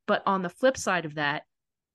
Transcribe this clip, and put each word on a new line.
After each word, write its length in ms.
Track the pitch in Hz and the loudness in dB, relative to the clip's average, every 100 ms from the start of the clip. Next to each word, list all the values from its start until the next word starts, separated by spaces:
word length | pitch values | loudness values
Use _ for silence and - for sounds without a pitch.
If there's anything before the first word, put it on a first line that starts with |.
| - | -2
But 160 | 202 - | 0 2
on 160 | 190 | 0
the 80 | 175 | -2
flip 280 | - 262 262 | 0 0 2
side 260 | 226 180 | -2 -2
of 120 | 165 151 | -2 -2
that, 280 | 143 151 - _ _ _ _ | -2 -2 -8 _ _ _ _